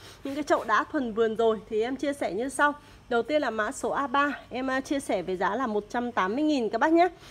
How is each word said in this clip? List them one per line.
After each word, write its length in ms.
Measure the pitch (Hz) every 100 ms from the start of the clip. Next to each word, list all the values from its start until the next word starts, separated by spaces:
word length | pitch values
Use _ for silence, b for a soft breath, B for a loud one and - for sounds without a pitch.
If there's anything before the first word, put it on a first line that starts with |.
| B B
Những 120 | 277 277
cái 80 |
chậu 200 | 285 330
đã 200 | 269 214
thuần 300 | 302 311 240
vườn 220 | 208 226 220
rồi 260 | 226 220 -
thì 120 | 214
em 140 | 233 262
chia 180 | 294
sẻ 200 | 285 247
như 160 | 180 262
sau. 240 | 262 294 285 B B -
Đầu 140 | 240
tiên 180 | 233 302
là 80 | 262
mã 220 | 220 214
số 180 | 269 240
A 180 | 214 277
ba, 320 | 277 285 - -
em, 180 | 240 262
à, 140 | 262
chia 180 | 269 277
sẻ 220 | - 208
với 160 | 170 185
giá 180 | 185 214
là 120 | 262
một 180 | 208 208
trăm 220 | 254 240
tám 240 | 220 185 240
mươi 80 |
nghìn 260 | 302 285 214
các 80 | 226
bác 120 | 302
nhé. 140 | 330 359 B B